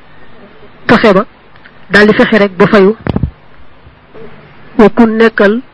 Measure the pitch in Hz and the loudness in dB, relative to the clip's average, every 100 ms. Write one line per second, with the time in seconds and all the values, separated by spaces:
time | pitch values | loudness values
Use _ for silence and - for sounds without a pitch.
0 | - - - - - - - - - 233 | -20 -20 -20 -20 -20 -20 -20 -10 -2 0
1 | 220 185 220 - - - - - - 196 | 2 0 -2 -12 -20 -20 -20 -20 -4 0
2 | 214 214 247 214 202 180 202 214 190 220 | 2 2 0 0 -2 0 0 2 2 0
3 | - - - - - - - - - - | -6 -6 -6 -10 -20 -20 -20 -20 -20 -20
4 | _ - - - - - - - 208 - | _ -20 -20 -20 -20 -20 -8 0 2 2
5 | 226 220 226 - 202 226 - | 0 2 0 2 0 0 -8